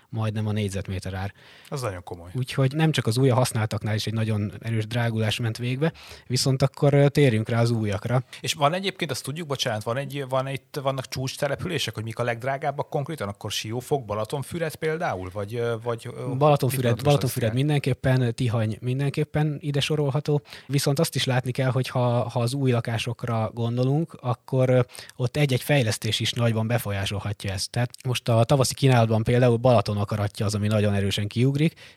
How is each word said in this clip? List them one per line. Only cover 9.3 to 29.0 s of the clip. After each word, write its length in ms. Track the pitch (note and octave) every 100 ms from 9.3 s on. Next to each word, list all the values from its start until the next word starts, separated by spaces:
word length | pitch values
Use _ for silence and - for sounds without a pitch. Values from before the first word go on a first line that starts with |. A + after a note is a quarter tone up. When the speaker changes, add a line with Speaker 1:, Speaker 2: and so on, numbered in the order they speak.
| D#3 D#3
Speaker 2:
bocsánat, 360 | C3+ B2+ A2
van 140 | A#2 A#2+
egy, 280 | C#3 C#3+ C3
van 200 | C3 C3+
itt, 320 | C3+ - D3
vannak 260 | C3+ C3+ -
csúcs 300 | - C3 -
települések, 560 | C#3+ C3+ - D3+ -
hogy 100 | A2
mik 140 | A2+ A2
a 40 |
legdrágábbak 680 | A#2+ A#2 C3 C3+ D3 C#3+ -
konkrétan? 380 | - C3+ D#3 G2+
Akkor 220 | G2+ G#2+
Siófok, 540 | - A2 A#2+ - C#3+
Balatonfüred 720 | G#2 G#2 A2 C#3+ - E3+ D#3+
például? 560 | - D#3+ D#3+ E3+ F#2+ F#2
Vagy, 220 | G2+ G2+
ö, 200 | A#2+ A#2 A2+
vagy, 240 | A#2+ A#2 A#2+
ö, 280 | B2+ B2+ C3
Speaker 1:
Balatonfüred, 580 | D3+ C#3+ C3 C3 B2
Speaker 2:
mit 100 | A2
Speaker 1:
Balatonfüred 480 | C#3+ C#3+ B2+ - A2+
Speaker 2:
mondhatunk 20 |
Speaker 1:
mindenképpen, 800 | B2 D3 D3 C3+ B2 C#3 C3 A#2+
Tihany 240 | A2+ B2 A#2 A2 A2
mindenképpen 800 | B2 C3 C#3 D#3 D3+ D#3 D3+ C#3+
ide 200 | D3 C#3
sorolható. 600 | - D3+ C#3+ C#3 D3 D3 - - -
Viszont 320 | C#3 D3+ C#3
azt 160 | E3
is 100 | C3
látni 260 | C3 B2+ B2+
kell, 200 | A#2+ C3
hogy 180 | B2+ B2
ha, 400 | C3 B2 A#2+ A#2+
ha 120 | B2+
az 140 | A#2
új 160 | C#3 C3
lakásokra 800 | A#2+ A#2+ A#2 - A#2+ A#2+ A2+ A2
gondolunk, 640 | A#2 A#2 A#2+ C3 C#3+ E3 -
akkor, 500 | B2 A#2+ - C3 B2+
ö, 100 | B2+ B2 - - -
ott 200 | B2+ -
egy-egy 260 | D3 B2
fejlesztés 580 | - D3 A2 - G#2+ G#2+
is 120 | A2+
nagyban 340 | - A#2 A2 A2
befolyásolhatja 880 | A#2+ G#2 G2 G2 G2+ G#2 - G2+
ezt. 180 | F#2+ -
Tehát 200 | A#2+ B2 -
most 240 | C3 A#2+ -
a 160 | A2+
tavaszi 300 | A#2 C#3+ B2
kínálatban 480 | - C3+ B2